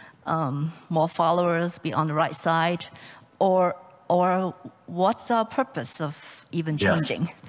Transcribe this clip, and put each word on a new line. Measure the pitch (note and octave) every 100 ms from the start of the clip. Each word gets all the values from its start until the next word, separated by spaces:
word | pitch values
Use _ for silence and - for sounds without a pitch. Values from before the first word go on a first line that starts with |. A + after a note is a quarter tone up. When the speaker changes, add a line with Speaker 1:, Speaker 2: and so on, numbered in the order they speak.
| - - -
Speaker 1:
um, | D#3+ D3 C#3 D#3+ - -
more | F#3 G#3
followers, | - E3 F3 F3 E3 F3 -
be | D#3+
on | D3 D#3
the |
right | D3+ D#3+ -
side, | E3+ E3 E3 F3 - - - - - -
or, | F#3+ F#3 F3+ - - - -
or | F3+ F3+ F#3 F#3 - - - -
what's | F3 F#3 A#3 -
our | A#3 A3
purpose | - B3+ - - -
of | D3+ D3+ - - -
even | E3+ D#3+ G#3
Speaker 2:
Yes. | G3 E3+ D#3
Speaker 1:
changing? | - E3 -